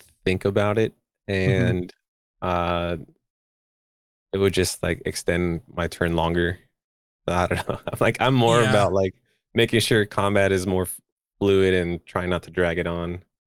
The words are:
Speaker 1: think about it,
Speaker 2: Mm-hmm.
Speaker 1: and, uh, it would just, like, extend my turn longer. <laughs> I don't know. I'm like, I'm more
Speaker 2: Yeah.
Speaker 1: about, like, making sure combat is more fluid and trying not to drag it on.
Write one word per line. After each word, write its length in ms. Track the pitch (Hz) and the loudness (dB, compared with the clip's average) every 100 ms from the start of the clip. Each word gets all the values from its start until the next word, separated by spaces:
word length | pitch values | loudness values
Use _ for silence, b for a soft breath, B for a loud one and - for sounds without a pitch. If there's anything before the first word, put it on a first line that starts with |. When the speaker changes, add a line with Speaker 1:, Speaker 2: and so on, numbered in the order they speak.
| - _ - | -6 _ -2
Speaker 1:
think 200 | 92 101 | -2 0
about 320 | 98 104 104 | 0 0 0
it, 140 | 110 - _ _ - | -2 -4 _ _ -6
Speaker 2:
Mm-hmm. 320 | 95 95 95 | -2 0 2
Speaker 1:
and, 320 | 90 90 90 - _ _ _ _ | 2 0 -4 -12 _ _ _ _
uh, 560 | 92 87 87 87 87 87 - _ _ _ _ _ _ _ _ _ _ _ _ | -4 -2 -2 -2 -4 -6 -10 _ _ _ _ _ _ _ _ _ _ _ _
it 40 | 196 | 0
would 140 | 196 | 0
just, 280 | 185 185 - | 2 0 -2
like, 200 | 87 85 - | -6 -4 -6
extend 560 | - - 87 87 82 - | -6 -4 -2 -2 -4 -8
my 160 | - 85 | -6 -6
turn 280 | - 87 82 | -2 -2 0
longer. 420 | 82 85 87 90 _ _ _ | 0 0 -2 -4 _ _ _
<laughs> 340 | _ _ _ - | _ _ _ -4
I 180 | 87 90 | -2 -2
don't 200 | 87 - | -2 -6
know. 120 | - - | -10 -8
I'm 120 | - | -2
like, 180 | 104 - | -2 0
I'm 140 | 123 | 0
more 280 | 131 117 117 | 2 4 4
Speaker 2:
Yeah. 80 | 110 | 4
Speaker 1:
about, 220 | 104 98 | 2 2
like, 200 | 95 95 - _ _ _ | 0 -2 -4 _ _ _
making 280 | 117 113 117 | 0 2 2
sure 220 | - 113 101 | 2 2 2
combat 460 | - 101 101 98 | 0 0 2 4
is 140 | 95 92 | 2 0
more 220 | 92 90 - _ _ _ - | -2 -2 -8 _ _ _ -2
fluid 340 | 101 95 95 92 | 2 4 4 2
and 280 | 87 85 - | 0 -4 -6
trying 220 | 92 90 | -4 -2
not 120 | 87 | -4
to 80 | - | -4
drag 280 | 82 87 85 | -2 0 0
it 80 | 85 | -4
on. 360 | 85 85 90 - _ | -4 -6 -10 -14 _